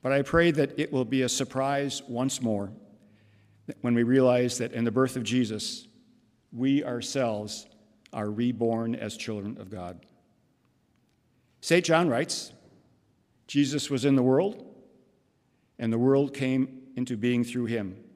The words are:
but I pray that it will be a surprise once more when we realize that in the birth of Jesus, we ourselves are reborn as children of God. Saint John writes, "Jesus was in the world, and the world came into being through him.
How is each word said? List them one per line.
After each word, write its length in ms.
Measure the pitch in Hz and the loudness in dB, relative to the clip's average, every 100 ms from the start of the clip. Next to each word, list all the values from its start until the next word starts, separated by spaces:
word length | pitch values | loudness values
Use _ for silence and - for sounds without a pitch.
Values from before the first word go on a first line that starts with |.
but 80 | 131 | 2
I 120 | 139 | 0
pray 280 | 139 165 170 | 2 4 4
that 280 | 151 139 - | 4 0 0
it 140 | 151 | -2
will 120 | 139 | -2
be 180 | 117 131 | 0 0
a 60 | 123 | 0
surprise 720 | - 135 127 135 139 143 127 - | -2 -4 -2 -2 -2 -2 -6 -8
once 340 | 117 131 - | -4 -2 -2
more 300 | 117 104 101 - - _ _ _ _ _ _ _ - - | -2 -2 -4 -10 -20 _ _ _ _ _ _ _ -16 -6
when 120 | 123 | 0
we 80 | 117 | 2
realize 560 | 117 131 127 123 123 123 | 4 6 6 4 2 -2
that 140 | 113 | -6
in 120 | 120 | -2
the 60 | 117 | 0
birth 260 | 110 131 127 | 2 0 0
of 60 | |
Jesus, 640 | 110 127 113 107 - - - _ _ _ _ _ _ | -2 0 0 -2 -8 -10 -16 _ _ _ _ _ _
we 300 | 117 131 139 | -4 0 0
ourselves 840 | 135 120 110 139 123 104 107 - - _ _ _ _ | 0 -6 -4 -2 -2 -2 -6 -10 -14 _ _ _ _
are 180 | - 104 | -8 -6
reborn 640 | 107 120 113 117 113 113 | -2 -2 0 0 0 -2
as 220 | 117 110 - | -4 -6 -8
children 420 | - 107 101 - | -8 -8 -8 -12
of 120 | 98 | -14
God. 340 | 95 90 87 _ _ _ _ _ _ _ _ _ _ _ _ _ _ _ _ | -12 -12 -14 _ _ _ _ _ _ _ _ _ _ _ _ _ _ _ _
Saint 240 | - 170 | 2 2
John 240 | 175 160 175 | 4 4 4
writes, 440 | 120 151 - - - _ _ _ _ _ _ _ _ _ | 0 -2 -6 -10 -18 _ _ _ _ _ _ _ _ _
"Jesus 440 | 143 143 143 - | 2 2 0 -2
was 140 | 135 | 0
in 120 | 135 135 | 4 4
the 60 | |
world, 420 | 127 131 190 226 - - - _ _ _ _ _ _ _ _ _ | 6 4 2 -2 -16 -20 -20 _ _ _ _ _ _ _ _ _
and 140 | 117 | -2
the 60 | 113 | 2
world 360 | 127 135 143 | 4 4 2
came 560 | 139 131 131 131 - - - | -2 -2 0 -2 -4 -14 -8
into 200 | 127 120 | -6 -2
being 280 | 120 123 | 0 2
through 220 | 120 123 117 | 0 -2 -4
him. 360 | 117 101 95 - | -4 -6 -10 -20